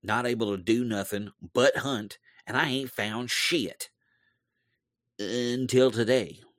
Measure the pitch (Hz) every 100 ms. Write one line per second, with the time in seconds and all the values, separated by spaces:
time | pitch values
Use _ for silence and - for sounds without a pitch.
0 | - 110 123 117 107 98 87 113 120 104
1 | 98 101 104 _ 90 - 131 - 131 123
2 | 104 - _ _ - 123 156 131 131 -
3 | 104 110 123 - - 165 98 - - _
4 | _ _ _ _ _ _ _ _ _ _
5 | _ _ 101 120 120 123 127 127 131 110
6 | 113 131 87 - -